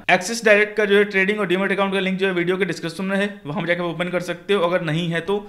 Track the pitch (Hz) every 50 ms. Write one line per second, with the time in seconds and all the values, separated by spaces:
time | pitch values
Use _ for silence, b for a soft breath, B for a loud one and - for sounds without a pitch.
0 | - - 180 180 185 220 233 226 214 220 208 202 214 208 208 214 214 196 202 208
1 | 202 208 196 190 190 190 214 214 202 175 180 190 196 196 196 185 196 196 190 196
2 | 185 190 190 185 190 196 185 175 170 175 190 185 196 175 156 - - 165 160 -
3 | 190 190 196 190 202 202 202 - - 139 151 160 165 170 175 175 180 175 170 160
4 | 175 180 175 180 175 175 170 170 - - 196 202 165 170 185 180 170 160 151 165
5 | 175 165 170 165 160 196 202 208 202